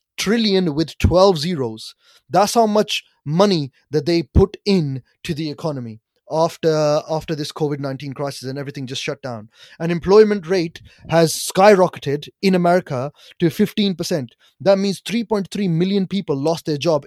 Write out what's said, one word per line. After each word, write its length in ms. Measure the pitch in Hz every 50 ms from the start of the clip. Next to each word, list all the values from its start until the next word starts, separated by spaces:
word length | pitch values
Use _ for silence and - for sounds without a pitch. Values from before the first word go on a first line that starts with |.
| _ _ _
trillion 580 | - - 185 226 240 220 208 190 190 185 165 139
with 240 | 151 160 131 -
twelve 420 | - - 107 156 180 190 202 185 147
zeros. 540 | 143 180 180 139 127 113 110 110 - - - _ _ _ _ _ _ _
That's 240 | 127 175 208 202 -
how 140 | 233 226
much 360 | 214 208 214 208 - - - - _ _ _ _
money 480 | 143 156 175 208 208 190 160 143 131 - _ _ _
that 160 | 139 156 135
they 180 | 170 170 170 156
put 320 | - _ 190 196 196 - - _
in 380 | 208 196 180 151 139 135 127 - _ _ _ -
to 100 | - 160
the 160 | 139 160 151
economy 500 | 143 - - 160 143 131 120 113 107 110 _ _ _ _ _ - 147
after, 680 | 160 165 160 - - - 160 156 156 151 147 147 151 - -
after 260 | 160 156 - - 160
this 160 | 143 151 -
covid 280 | - - 156 143 151 135
nineteen 340 | 139 135 135 127 147 139 127
crisis 360 | - 143 139 135 - 123 131
and 100 | 135 143
everything 280 | 139 143 139 143 135
just 160 | 120 135 - -
shut 180 | 156 139 -
down. 280 | - 127 117 107 107 - _ _ - - - -
And 100 | 165 170
employment 580 | 175 165 131 175 196 214 220 208 208 202 160
rate 340 | 160 196 185 165 170 - - - - _ _ - -
has 240 | 160 165 165 151 -
skyrocketed 920 | - - - - 190 190 214 208 180 180 156 - - - 143 135 147 - - - _
in 140 | - 196 185
America 580 | 180 175 175 175 185 - - 143 123 131 147 - _ - - - -
to 100 | 175 160
fifteen 460 | - - 214 - - 214 202 196 180
percent. 400 | 156 170 - 185 151 127 - _ _ _ _ _ _
That 180 | 131 190 196
means 220 | 190 196 202 180 -
three 240 | - - 185 240 220
point 260 | - 220 202 180 -
three 200 | - 196 208 180
million 380 | 160 160 180 190 202 202 185
people 280 | - 190 202 - - 151
lost 300 | 139 143 160 170 156 -
their 120 | 165 151
job 280 | 139 127 170 156 143 -